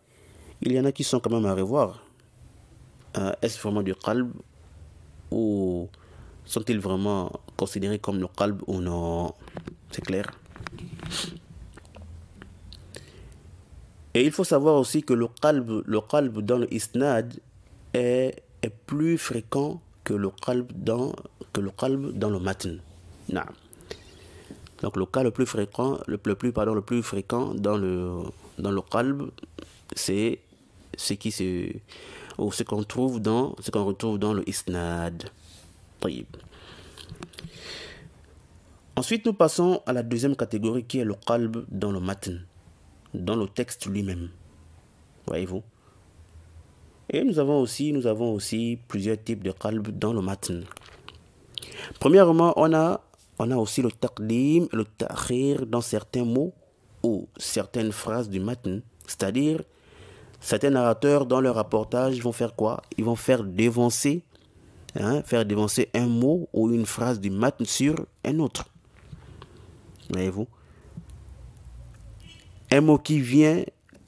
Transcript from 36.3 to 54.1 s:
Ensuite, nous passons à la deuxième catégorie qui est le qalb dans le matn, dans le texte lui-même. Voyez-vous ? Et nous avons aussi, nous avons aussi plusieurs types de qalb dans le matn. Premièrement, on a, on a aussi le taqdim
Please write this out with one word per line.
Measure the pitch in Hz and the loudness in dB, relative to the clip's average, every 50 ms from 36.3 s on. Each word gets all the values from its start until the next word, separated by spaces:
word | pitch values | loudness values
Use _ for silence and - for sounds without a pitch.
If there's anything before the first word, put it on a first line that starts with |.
| - - - - - - - - - - - - - - - - - - - - - - - - - - - - - - - - - - - - - - - - - - - - - - - - - - _ - - | -18 -20 -20 -20 -20 -20 -20 -20 -20 -20 -20 -20 -20 -20 -18 -18 -16 -18 -18 -18 -18 -18 -18 -18 -18 -18 -16 -16 -14 -14 -16 -16 -18 -20 -20 -20 -20 -20 -20 -20 -20 -20 -20 -20 -20 -20 -20 -20 -20 -20 _ -6 -4
Ensuite, | - 127 - 226 226 - | -2 0 0 0 0 0
nous | 233 208 | 0 4
passons | - 170 156 - - 175 180 180 - - | 4 4 4 6 4 4 4 4 2 0
à | - | -2
la | 127 123 | -2 0
deuxième | 117 117 120 117 127 143 139 | 0 -2 -2 0 2 0 0
catégorie | - 113 107 - 107 107 113 117 127 117 | 0 -2 -2 -2 -2 0 0 0 -2 -4
qui | 123 - 131 | -2 -2 -2
est | 120 | 0
le | 107 101 | 0 -2
qalb | 101 - - 113 120 117 110 113 117 - - | -4 0 0 2 2 2 0 -4 -6 -8 -8
dans | - 98 98 104 | -6 -4 -2 -2
le | 98 95 | -2 -2
matn, | 90 95 98 98 - 95 90 85 87 - _ - - - - _ - - - - - - - | -2 -4 -4 -4 -6 -8 -8 -8 -10 -16 _ -20 -20 -20 -20 _ -20 -20 -20 -20 -20 -12 -10
dans | 98 90 92 110 | -6 -4 -2 0
le | 117 104 95 | 0 -2 -4
texte | - - 98 - - - - | -4 -6 -6 -6 -6 -10 -6
lui-même. | - 98 104 104 98 90 87 87 85 85 - - - - - - - - - - - _ - - - - - - - | -6 -4 -4 -2 -4 -4 -6 -8 -10 -12 -18 -20 -20 -20 -20 -20 -20 -20 -20 -20 -20 _ -20 -20 -20 -20 -14 -10 -6
Voyez-vous ? | - 82 92 87 90 98 110 - _ _ _ - - - - - - - - - - - - - - - - - - _ - - - - - - | -4 -4 -4 -4 -6 -8 -10 -12 _ _ _ -20 -20 -20 -20 -20 -20 -20 -20 -20 -20 -20 -20 -20 -20 -20 -20 -20 -20 _ -20 -20 -20 -20 -8 -2
Et | - 147 - | 0 2 2
nous | 269 190 151 | 2 2 2
avons | 139 139 147 143 | 2 4 4 4
aussi, | 127 113 - - 139 151 | 2 2 0 -2 -2 0
nous | 147 139 120 117 | 0 0 2 0
avons | 110 107 120 117 110 | 0 2 0 0 0
aussi | 101 98 - - 110 117 117 117 117 - - | -2 -2 -2 -2 -2 -2 -2 -2 -4 -8 -6
plusieurs | - 104 95 107 110 107 | -6 -2 0 0 -2 -2
types | 110 - 117 101 95 | -2 -6 -6 -4 -4
de | 95 | -6
qalb | 95 - - 107 110 110 104 107 104 95 | -6 -4 -4 -4 -2 -2 -4 -6 -6 -4
dans | 107 107 117 | -2 -2 0
le | 110 | 0
matn. | 92 92 98 - - - 90 87 85 - - - - - - - - - - - - - _ _ - - - - - - - - - - - - | -2 -2 -4 -4 -4 -6 -6 -6 -8 -12 -16 -20 -20 -20 -20 -20 -20 -20 -20 -20 -20 -20 _ _ -20 -16 -14 -14 -14 -14 -14 -14 -14 -14 -6 2
Premièrement, | - 139 156 196 190 170 165 165 165 170 - | 4 8 10 10 10 10 8 8 6 6 6
on | - 156 160 165 | 6 6 6 6
a, | 160 160 170 - - - _ _ - - _ - - | 6 4 4 2 0 -4 _ _ -20 -20 _ -6 -2
on | - 117 | -2 0
a | 131 123 | 2 0
aussi | 110 104 - - | 0 0 0 0
le | 123 117 | 0 0
taqdim | 104 - - 123 | 0 -2 -4 -6